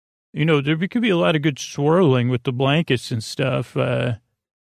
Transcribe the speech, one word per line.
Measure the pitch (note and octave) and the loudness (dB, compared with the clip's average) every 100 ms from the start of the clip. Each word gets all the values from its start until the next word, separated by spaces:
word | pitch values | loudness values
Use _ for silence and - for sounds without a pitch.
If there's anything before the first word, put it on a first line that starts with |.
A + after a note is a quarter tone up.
| _ _ _ | _ _ _
You | - | -4
know, | D#3 D3+ | 0 2
there | C#3 D#3+ | 0 -2
could | F#3 B3 | -2 -2
be | A3+ | 0
a | E3+ | 2
lot | F3 | 2
of | D#3 | 2
good | D3+ C3 | 0 -4
swirling | - - C#3+ E3+ F3 B2+ A#2+ | -8 -2 2 4 4 4 2
with | B2+ | -2
the | - | -2
blankets | B2 C3+ D3+ E3 B2+ - | -2 2 2 2 -2 -2
and | A#2+ | -6
stuff, | - - C3+ C3 B2 | -6 -4 -4 -2 -4
uh, | - C3 B2 B2 A2+ _ _ _ _ _ _ | -4 -2 -2 -4 -6 _ _ _ _ _ _